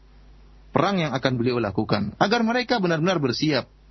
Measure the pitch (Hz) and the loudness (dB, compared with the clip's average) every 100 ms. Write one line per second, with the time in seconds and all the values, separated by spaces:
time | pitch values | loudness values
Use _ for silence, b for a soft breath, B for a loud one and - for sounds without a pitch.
0 | - - - - - - - 131 170 196 | -20 -20 -20 -20 -20 -20 -4 0 2 0
1 | 156 127 135 127 120 120 104 104 107 107 | -2 -2 -2 0 0 0 -2 -2 0 0
2 | 104 - 196 233 226 247 247 247 180 165 | -2 0 0 2 0 0 0 0 0 0
3 | 175 175 135 113 151 135 - - - | 0 0 0 0 0 0 -4 -16 -20